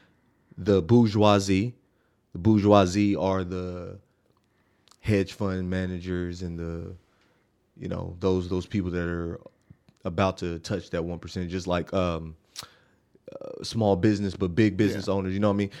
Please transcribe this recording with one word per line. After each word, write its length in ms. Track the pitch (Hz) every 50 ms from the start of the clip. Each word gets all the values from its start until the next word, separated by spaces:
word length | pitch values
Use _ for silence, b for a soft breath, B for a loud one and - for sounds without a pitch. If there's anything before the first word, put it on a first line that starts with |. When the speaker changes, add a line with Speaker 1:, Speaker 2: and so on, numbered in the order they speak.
| b b b b b b b _ _ _ _ -
Speaker 1:
The 240 | 98 95 101 95
bourgeoisie. 920 | 85 82 117 120 120 110 101 110 104 104 104 101 98 98 98 95 101 123 120 - _ _ _ _ _ _ _ _ _ _
The 80 | - 90
bourgeoisie 760 | 87 110 110 107 98 104 104 101 98 90 87 104 104 101 101
are 280 | 92 80 95 95 95 92
the 560 | 87 92 92 90 90 90 90 87 92 95 98 - _ _ _ _ _ _ _ _ _ _ _ _ _ _ _ _ _ _ _
hedge 320 | - - 107 101 98 92 -
fund 360 | - 107 98 95 92 92 90
managers 720 | 92 92 92 90 92 90 87 90 90 90 90 87 87 87
and 160 | 92 87 85 82
the, 380 | 85 82 82 82 87 90 92 90 _ _ _ _ _ _ _ _ _ _ _ _ _ _ _ -
you 120 | - 92
know, 260 | 90 90 87 90 90 90
those, 260 | 92 95 92 92 90 90
those 180 | 95 92 87
people 240 | - - 104 90 90
that 140 | 87 87 87
are 340 | 85 85 85 85 85 87 - - - - _ _ _ - _ _ _ _ _ _
about 320 | 95 87 82 101 95 92 -
to 220 | - 87 85 82
touch 320 | 85 - 107 92 - -
that 120 | - 87 82
one 160 | 85 87 82
percent, 300 | - 87 - 98 90 85
just 180 | 85 95 87 90
like, 260 | 90 87 82 - -
um, 440 | 95 92 90 85 80 82 80 80 - B B B B B B B B B B B B B B _ _ _ - -
uh, 300 | - - - - - -
small 320 | - - 117 110 101 98 92
business, 360 | 87 110 107 98 101 98 90
but 200 | - 98 92 85
big 220 | 82 110 107 92 92
business 300 | 107 101 92 98 92 -
Speaker 2:
Yeah. 60 | 98
Speaker 1:
owners, 180 | 98 95 92 92
you 60 | 98
know 80 | 104 104
what 60 | 101
I 20 | 101
mean? 140 | 101 98 B B